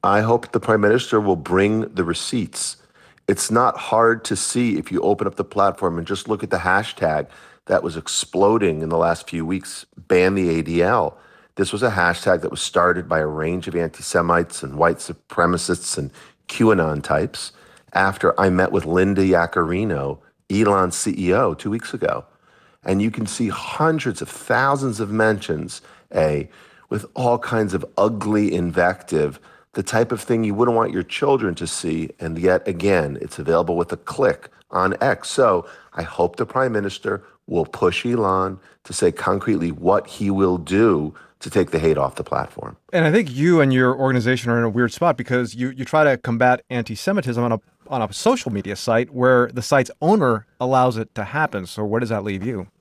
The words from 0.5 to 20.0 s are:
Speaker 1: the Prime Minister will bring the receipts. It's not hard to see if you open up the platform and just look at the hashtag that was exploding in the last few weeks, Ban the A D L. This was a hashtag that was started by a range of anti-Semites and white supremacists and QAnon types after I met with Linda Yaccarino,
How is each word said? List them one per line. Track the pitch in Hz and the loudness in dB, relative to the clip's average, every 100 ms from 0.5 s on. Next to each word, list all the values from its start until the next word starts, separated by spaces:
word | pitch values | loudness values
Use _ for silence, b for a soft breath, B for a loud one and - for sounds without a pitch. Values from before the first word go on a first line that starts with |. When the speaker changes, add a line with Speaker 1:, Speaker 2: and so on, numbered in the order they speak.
Speaker 1:
the | 113 | -4
Prime | - 110 | 2 2
Minister | 104 120 127 110 | 4 2 2 0
will | 101 | 2
bring | 90 73 90 101 110 110 | -2 0 2 2 2 -2
the | - | -4
receipts. | 87 - - 127 90 - - - b b b b - | -4 -4 -4 -4 -4 -6 -10 -10 b b b b -2
It's | 101 - | -2 2
not | 110 123 - | 2 2 0
hard | - 110 113 113 - | 0 4 4 2 -2
to | 104 | -4
see | - 123 120 76 | -2 0 0 -2
if | 73 | -4
you | 82 | -2
open | 92 101 98 | 0 0 -2
up | - | -4
the | |
platform | 101 101 98 - 92 85 | -6 2 0 2 -4 -4
and | 82 | -6
just | 98 - | -8 -4
look | 107 | -6
at | 101 | -2
the | 92 | -2
hashtag | 90 95 110 - 85 78 71 B B B | 0 0 -2 -2 -2 0 -4 B B B
that | - 92 | -2 0
was | - 80 | 0 -8
exploding | - - - 92 101 113 98 78 | -6 -6 -4 2 4 4 2 0
in | 80 | -2
the | 82 | 0
last | 85 82 - | 2 0 -4
few | 85 82 | -6 -4
weeks, | 92 - - - - | -6 -6 -16 -16 -20
Ban | 90 90 92 | 0 4 4
the | 98 90 | 2 0
A | 82 | 0
D | 78 85 | 0 0
L. | 87 117 76 - b b b | 2 2 0 -6 b b b
This | - 98 | -4 -4
was | 104 | 0
a | 123 | -2
hashtag | 101 87 85 - 90 | 2 0 0 0 0
that | - | 0
was | - | -6
started | - 90 90 87 85 | -2 2 2 2 0
by | 80 | -2
a | 76 | -2
range | 76 78 90 87 | -2 -4 -4 -4
of | |
anti-Semites | 85 82 - - 90 85 87 85 - | -4 -4 -6 -2 0 2 2 0 -6
and | 67 71 | -10 0
white | 82 80 | 2 0
supremacists | - 82 _ - 85 87 - 90 - - | -8 -14 _ 0 2 2 -2 -4 -4 -6
and | 71 B B B _ | -8 B B B _
QAnon | - 110 101 80 73 | 2 4 4 2 -2
types | - 73 87 - - b b b b | -2 -2 -2 -6 -14 b b b b
after | 95 98 95 92 - | 0 0 2 0 4
I | 95 | 4
met | 90 92 | 4 2
with | 95 | 0
Linda | 78 87 98 98 | 0 2 2 2
Yaccarino, | 95 90 85 - 82 90 110 78 | 4 4 2 0 0 -2 -2 -2